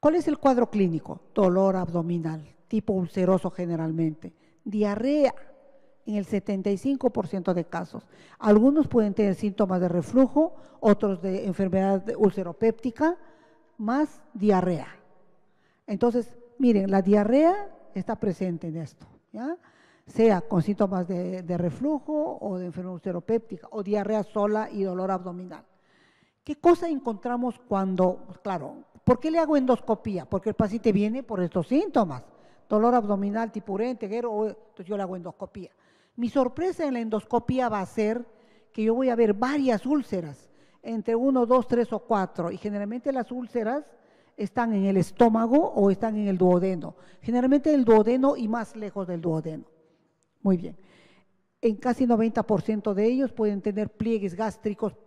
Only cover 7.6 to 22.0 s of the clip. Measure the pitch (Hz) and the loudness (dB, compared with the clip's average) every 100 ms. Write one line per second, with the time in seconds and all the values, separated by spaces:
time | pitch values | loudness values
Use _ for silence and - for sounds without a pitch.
7.6 | 165 170 175 - - - - - 220 208 | -4 -8 -10 -14 -18 -20 -20 -4 4 6
8.6 | 247 294 285 240 214 190 208 185 214 190 | 6 4 2 2 0 2 0 0 -4 -2
9.6 | 196 185 180 175 160 240 262 285 320 - | -2 0 0 0 0 2 4 4 0 -2
10.6 | - - 220 202 214 190 190 185 214 175 | -20 0 2 4 2 -2 -4 -4 -4 -2
11.6 | 196 185 190 196 196 - 208 185 175 170 | 0 2 2 0 -2 2 2 2 -8 0
12.6 | 226 220 262 - 302 359 - _ _ _ | 0 0 -6 0 -2 -2 -10 _ _ _
13.6 | _ _ 214 262 302 - - 214 208 190 | _ _ -4 -2 -2 -6 -18 -2 2 4
14.6 | 180 165 - - _ - - _ _ _ | 2 -2 -6 -20 _ -20 -20 _ _ _
15.6 | _ _ - 202 240 240 226 - - _ | _ _ -10 0 0 0 -4 -14 -20 _
16.6 | 247 208 196 196 190 208 208 262 320 403 | 4 4 4 2 6 4 6 4 4 2
17.6 | 403 - - - 185 220 214 170 185 170 | -6 -16 -14 -10 -6 -4 -4 -4 -4 -4
18.6 | 165 156 160 _ - _ _ 214 254 349 | -8 -10 -10 _ -20 _ _ -12 -10 -10
19.6 | _ _ _ _ - - 226 190 - 185 | _ _ _ _ -14 2 4 4 0 0
20.6 | 160 202 202 185 175 180 180 185 170 175 | 0 0 0 -2 -4 -6 -6 -8 -6 -2
21.6 | 175 131 277 302 | -2 -2 -4 -4